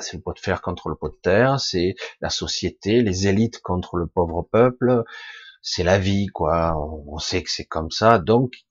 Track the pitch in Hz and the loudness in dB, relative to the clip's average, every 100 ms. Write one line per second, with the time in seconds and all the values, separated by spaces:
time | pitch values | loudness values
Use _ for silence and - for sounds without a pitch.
0 | - 80 - - - 90 - 85 - 76 | -8 -10 -10 -8 -4 -4 -4 -8 -6 -6
1 | 76 - 90 98 131 135 - 92 90 95 | -8 -4 2 4 4 2 -2 0 -2 -2
2 | - - 82 - 85 - 90 - 98 120 | -10 -8 -6 -4 -6 -4 -6 -4 0 2
3 | 110 90 98 98 113 - - 90 - 87 | 2 2 2 2 0 -2 -4 -4 -2 -4
4 | 82 - 85 82 82 107 127 123 123 123 | -2 0 -2 -2 0 4 4 4 2 2
5 | 113 - - - - - - - 85 98 | 0 -10 -18 -18 -20 -16 -6 -2 2 4
6 | 95 98 101 - 78 82 82 78 73 78 | 4 0 0 -2 0 2 0 -2 -4 -8
7 | 73 78 - 92 - - - 80 80 - | -10 -10 -4 -4 -4 -8 -8 -6 -6 2
8 | 110 113 82 117 127 - _ | 4 6 4 2 2 -4 _